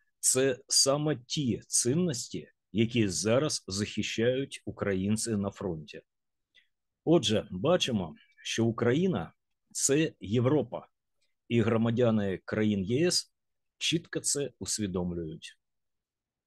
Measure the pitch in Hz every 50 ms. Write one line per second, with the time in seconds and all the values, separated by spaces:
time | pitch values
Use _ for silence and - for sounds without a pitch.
0 | _ _ _ _ - - - 127 135 135 123 - - - - - - 139 135 147
1 | 151 156 147 123 - - - 156 143 120 98 - - - - - - 120 135 170
2 | 180 170 139 123 - - - 82 - - _ _ _ _ - 101 117 110 120 123
3 | 107 98 87 78 87 107 117 135 151 - - - - - 95 98 104 - - 107
4 | 101 - - - 113 123 127 131 139 139 - - - 104 - - 101 101 98 92
5 | 95 101 107 107 - 117 110 101 98 98 - - 95 92 85 78 76 - - 78
6 | - _ _ _ _ _ _ _ _ _ _ _ _ _ _ _ _ _ _ _
7 | - 143 165 170 117 - 214 98 - - - 92 107 151 180 170 - 139 120 98
8 | 90 78 73 - - _ _ - - - - - 113 117 113 - 117 120 131 160
9 | 185 190 151 95 82 - - _ _ _ _ _ _ _ - - - - 135 151
10 | 160 143 - _ - 95 110 127 117 131 151 147 117 - - 78 - - _ _
11 | _ _ _ _ _ _ _ _ _ - 117 117 104 113 113 110 113 117 117 110
12 | 123 113 110 107 101 98 92 - - - - 107 107 107 104 98 92 90 120 139
13 | 170 180 - - - _ _ _ _ _ _ _ _ _ _ - - - 147 170
14 | - - - 120 - - - 143 143 123 - - 95 - - - 104 95 90 92
15 | 87 90 87 85 82 80 80 - - - - _ _ _ _ _ _ _ _ _
16 | _ _ _ _ _ _ _ _ _